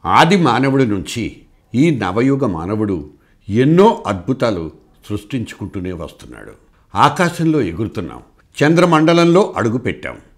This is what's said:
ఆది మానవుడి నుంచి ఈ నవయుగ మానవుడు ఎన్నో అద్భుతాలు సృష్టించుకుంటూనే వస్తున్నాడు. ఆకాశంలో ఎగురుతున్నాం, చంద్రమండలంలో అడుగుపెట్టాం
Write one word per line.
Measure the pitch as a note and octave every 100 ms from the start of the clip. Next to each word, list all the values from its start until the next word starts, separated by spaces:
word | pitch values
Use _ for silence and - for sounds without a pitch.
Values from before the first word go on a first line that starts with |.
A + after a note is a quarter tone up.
| E2+
ఆది | G#2 D#3+ G3
మానవుడి | D#3+ A#2 C3+ C3+ B2+
నుంచి | G2+ - A#2+ F#2 - _ _ _ A#2
ఈ | E3
నవయుగ | C3+ F#2+ G2 C3 C#3 C3
మానవుడు | E2 F2 G#2+ G#2+ F2+ C#2+ _ _ _ -
ఎన్నో | G#2 C3+ E3+ G#3 G#3 -
అద్భుతాలు | G2 E2+ C3 A#2+ F#2+ D#2+ - _ _ -
సృష్టించుకుంటూనే | G#2 - C3+ G#2+ - G#2 G2+ F#2
వస్తున్నాడు. | E2+ D2+ - A#1+ A#1+ G#1+ - _ _ _ G2
ఆకాశంలో | C#3 C#3+ F3 E3+ E3 D#3
ఎగురుతున్నాం, | G2 E2 G#2+ - D#2+ A#1 - _ _ -
చంద్రమండలంలో | C#3+ E3 F3 D#3+ D#3 E3+ E3+ E3+ G#3 -
అడుగుపెట్టాం | A2+ A#2+ - E2+ C2+ A#1+ _